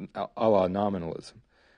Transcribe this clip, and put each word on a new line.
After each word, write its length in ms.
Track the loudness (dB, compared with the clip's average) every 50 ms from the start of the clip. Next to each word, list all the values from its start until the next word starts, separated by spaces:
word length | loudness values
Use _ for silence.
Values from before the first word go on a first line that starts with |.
| -16 -12 -8
a, 140 | -8 -8 -8 -4
a 100 | 0 2
la 200 | 4 4 4 4
nominalism, 720 | 2 2 0 -2 -2 -2 -4 -6 -6 -8 -10 -12 -16 -20 -20 -20 _ _ _ _ _ _